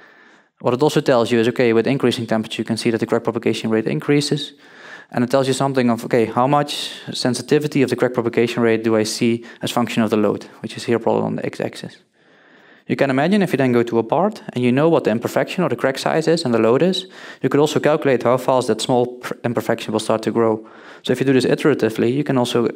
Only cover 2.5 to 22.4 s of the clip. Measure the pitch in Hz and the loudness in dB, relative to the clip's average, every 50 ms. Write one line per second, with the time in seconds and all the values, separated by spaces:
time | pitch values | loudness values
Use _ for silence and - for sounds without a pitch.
2.5 | - - 104 - 113 110 - 120 113 107 117 - - 117 - 117 110 117 - 113 | -6 -6 -4 -4 -4 -2 -2 -2 -2 0 0 0 -2 -2 -2 -2 -4 -2 -2 -2
3.5 | 113 - - 113 110 110 110 143 143 156 - - 147 147 147 - 151 147 - - | -2 -2 -2 -2 0 0 0 -2 -4 -2 0 0 2 2 2 0 -2 -4 -4 -8
4.5 | - - - - - - - - - - - - - 120 123 120 - 135 131 131 | -14 -20 -20 -20 -20 -20 -20 -20 -20 -20 -20 -6 -2 -2 0 2 2 2 2 0
5.5 | 131 - 139 139 135 135 120 120 117 117 - - - 120 113 110 - 120 123 135 | 0 0 -2 0 0 0 2 2 0 -2 -2 0 0 2 2 2 2 0 2 2
6.5 | 147 147 147 147 - - - - - - - - - - - 123 120 - 123 - | 2 2 0 -2 -4 -8 -10 -10 -12 -14 -14 -10 -6 -4 -2 -2 -2 -4 0 0
7.5 | 147 147 147 147 - 147 127 120 123 - 131 123 123 123 113 117 - 117 120 117 | 0 0 2 0 0 0 2 2 2 0 0 0 0 -2 -2 0 0 0 0 0
8.5 | - 127 117 113 113 110 113 113 113 107 107 107 - - 123 117 117 117 - - | 0 0 2 2 2 2 2 2 2 2 0 0 -2 -2 0 0 0 -2 -4 -10
9.5 | - - - - - 123 120 - - 120 113 104 113 107 104 101 104 - - - | -14 -10 -10 -4 -2 -2 -2 0 0 0 0 2 2 2 2 0 0 -2 -6 -14
10.5 | - - - 110 - 113 - 123 117 113 113 113 107 107 110 107 107 - - - | -16 -14 -14 -12 -12 -8 -4 -2 -2 0 0 0 0 0 -2 -2 -4 -6 -6 -8
11.5 | - - - 113 - - - - - - _ _ _ _ _ _ _ _ _ _ | -6 -6 -6 -8 -8 -10 -14 -16 -16 -20 _ _ _ _ _ _ _ _ _ _
12.5 | _ _ _ - - _ _ - - - 147 135 127 139 147 180 208 208 180 151 | _ _ _ -20 -20 _ _ -6 -2 0 0 0 2 0 2 2 2 2 2 0
13.5 | - 131 135 127 120 120 117 117 117 113 113 113 131 151 185 214 214 - - - | 0 0 2 2 2 2 2 2 0 -2 0 0 0 0 0 0 -2 -6 -12 -8
14.5 | - 123 127 123 123 139 151 170 160 127 - 117 107 113 - 110 - 135 131 - | -4 0 0 2 2 4 4 4 2 2 2 0 0 0 -2 -2 -2 -2 -2 -2
15.5 | - 185 175 139 123 - - 131 131 - - 151 143 160 156 - 165 - - 123 | -2 -2 -2 -2 -2 -2 -2 -2 -2 -2 -2 -2 -2 0 2 2 0 0 2 0
16.5 | 117 113 110 110 123 135 165 190 185 196 - - - - - - - - - 135 | 2 2 4 4 4 4 4 2 2 0 -4 -8 -12 -20 -20 -20 -8 -6 -2 0
17.5 | - 139 156 147 - 131 - 147 156 156 139 139 127 117 - 120 127 127 127 - | 2 2 2 2 2 0 2 2 2 2 2 2 2 2 2 2 0 2 2 2
18.5 | 131 127 113 - 110 - - - 127 120 123 123 - - - - - - - 120 | 2 2 2 0 -2 -2 0 0 2 2 2 0 -2 -8 -10 -12 -10 -6 -6 -4
19.5 | 117 110 110 - 117 110 - 110 110 107 107 - 113 110 - 113 107 117 113 113 | -4 -2 -2 -2 -4 -4 -4 -4 -4 -2 0 0 -2 0 0 0 0 2 2 2
20.5 | 110 110 - - - - - - - - - - 127 - 131 135 135 127 - - | 0 -2 -4 -12 -20 -20 -20 -20 -20 -8 -4 -2 -2 0 2 2 2 4 2 2
21.5 | 151 - - 156 127 - 117 110 - - 110 117 131 143 143 - 135 127 | 0 2 2 2 2 2 0 0 0 0 0 0 0 0 -2 0 0 0